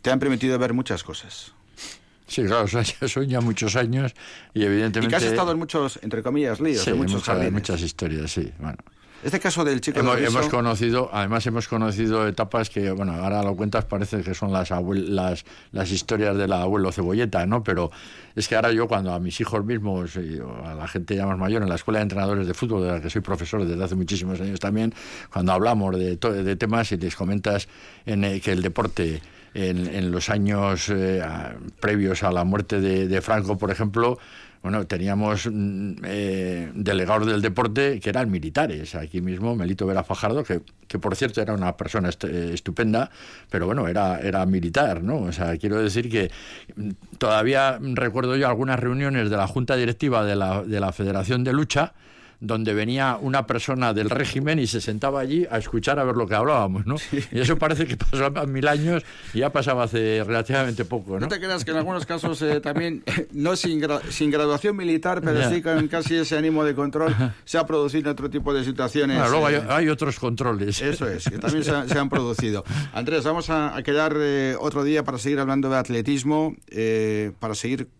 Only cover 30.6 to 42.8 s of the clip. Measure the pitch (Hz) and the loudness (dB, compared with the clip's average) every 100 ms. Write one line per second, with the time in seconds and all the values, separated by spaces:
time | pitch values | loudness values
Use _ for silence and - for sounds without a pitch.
30.6 | 101 95 - 101 95 95 90 82 73 57 | 2 0 0 0 2 0 -2 -6 -8 -10
31.6 | 95 - 104 104 98 92 98 90 87 104 | -14 -4 0 2 2 2 0 2 2 0
32.6 | 104 101 95 95 95 95 90 110 98 98 | 0 0 2 2 2 0 2 0 0 -2
33.6 | 104 95 113 104 117 123 - - - - | -2 0 0 2 2 0 -8 -20 -20 -10
34.6 | 92 104 90 90 95 101 104 104 120 107 | -4 -2 -2 -2 0 0 0 0 -2 -2
35.6 | 101 95 101 90 90 101 101 95 92 87 | -2 -2 -6 -6 -6 -4 -2 -2 -2 -4
36.6 | 82 98 101 98 90 107 110 107 107 98 | -6 -4 0 2 2 2 2 2 0 0
37.6 | 120 110 139 123 104 113 120 92 78 104 | 0 2 2 0 -2 0 0 -2 -2 0
38.6 | 156 78 78 85 80 90 90 92 113 117 | 0 -2 -8 -8 -6 -4 -4 -2 -2 -2
39.6 | 87 95 95 95 92 92 104 127 - 90 | -2 0 0 0 -2 -2 -2 -2 -2 -4
40.6 | - - - 104 87 95 107 110 107 107 | -4 -20 -8 -4 -2 0 -2 -2 -2 0
41.6 | 90 87 95 110 90 85 87 87 85 85 | -2 -2 -4 0 -2 -2 -4 -2 -2 -4
42.6 | - 85 | -6 -2